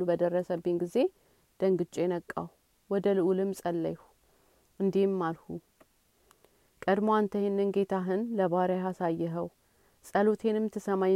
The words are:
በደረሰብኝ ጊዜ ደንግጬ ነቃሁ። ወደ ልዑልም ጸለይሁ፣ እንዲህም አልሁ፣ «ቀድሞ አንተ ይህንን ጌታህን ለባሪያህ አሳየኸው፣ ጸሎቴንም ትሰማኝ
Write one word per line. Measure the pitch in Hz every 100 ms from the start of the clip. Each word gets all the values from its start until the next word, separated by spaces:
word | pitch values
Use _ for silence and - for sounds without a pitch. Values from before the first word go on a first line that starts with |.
| 180
በደረሰብኝ | 170 175 175 180 175 175 175
ጊዜ | 175 240 370 _ _ _ _ -
ደንግጬ | 190 180 175 - 180
ነቃሁ። | 175 - - 170 _ _ _ -
ወደ | 196 202
ልዑልም | 190 180 190 196
ጸለይሁ፣ | 185 175 170 160 165 - _ _ _ _ _ _ -
እንዲህም | 196 190 196 190
አልሁ፣ | 165 165 - 170 _ _ _ _ _ _ _ _ _ _ _ _
«ቀድሞ | - 196 214
አንተ | 214 208 208
ይህንን | 202 196 202
ጌታህን | 196 196 190 185 190 233
ለባሪያህ | 220 180 180 185 185 185
አሳየኸው፣ | 180 170 165 165 170 175 _ _ _ _ _ -
ጸሎቴንም | 196 208 208 220 214 214
ትሰማኝ | 208 - 190 185